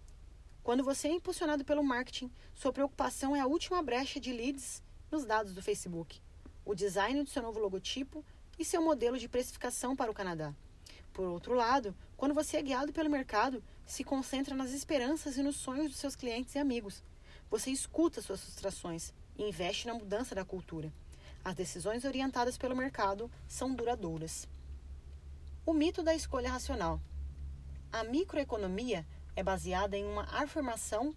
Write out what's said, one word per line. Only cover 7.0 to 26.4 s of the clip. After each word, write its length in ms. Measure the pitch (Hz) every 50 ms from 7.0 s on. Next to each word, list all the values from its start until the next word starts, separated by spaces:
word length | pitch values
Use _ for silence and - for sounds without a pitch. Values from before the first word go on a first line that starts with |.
| 196 226 269 285
do 60 | 285 -
seu 140 | - 269
novo 160 | 233 226 214 220
logotipo 680 | 214 196 190 190 - - - 254 277 - - 311 294 - - - - - - -
e 60 | 320
seu 160 | - - 339
modelo 380 | 320 320 302 240 233 240 254 247
de 100 | 226 233
precificação 680 | - 247 247 - - - - 247 240 - - 247 269
para 140 | 262 254 220
o 40 | 208
Canadá. 400 | - 196 185 170 156 156 147 147 - - - - - - - - - - -
Por 140 | - - 190
outro 280 | 180 175 175 - - 247
lado, 400 | 247 233 226 262 277 226 202 180 - - - -
quando 160 | - 262 277
você 240 | 294 294 294 - -
é 60 | 294
guiado 300 | 302 262 269 294 285 302
pelo 180 | - 320 311 302
mercado, 520 | 294 277 262 - 226 208 226 269 262 220 - - - - -
se 200 | - - - 262
concentra 500 | - 285 269 254 - 277 262 277 285 277
nas 160 | 262 262 247
esperanças 680 | 269 285 - - 320 262 240 247 320 311 - 294 254
e 60 | 262
nos 140 | 277 285 285
sonhos 320 | - - 262 254 277 311 285
dos 80 | -
seus 180 | - - 277 -
clientes 400 | - - 240 226 240 254 - -
e 40 | 277
amigos. 440 | 294 277 240 233 208 196 185 - - - - - - - - - - -
Você 200 | 208 220 - 262
escuta 520 | 269 269 - - - 311 330 330 - -
suas 180 | 202 - 190 -
frustrações 720 | - - - - - 196 185 - - 175 165 165 - - - - - - -
e 60 | -
investe 440 | 208 208 175 160 180 175 208 - -
na 80 | 240 233
mudança 400 | 233 214 190 202 214 262 - -
da 100 | 196 185
cultura. 480 | - 190 185 170 - 165 160 151 156 - - - - - - - - - - -
As 120 | 185 175
decisões 480 | - 180 - - 180 165 202 220 247 254
orientadas 520 | 277 269 262 262 269 262 254 240 247 247
pelo 200 | - - 254 254
mercado 540 | 254 254 277 - - 208 196 202 202 233 240 - - - -
são 260 | - - 254 262 262
duradouras. 760 | 240 233 240 247 233 196 165 160 156 160 160 - - - - - - - - - - - - - - - - - - - - - - - - - - -
O 60 | 320
mito 300 | 330 302 294 349 370 381
da 120 | 320 320 320
escolha 360 | 302 - - - 254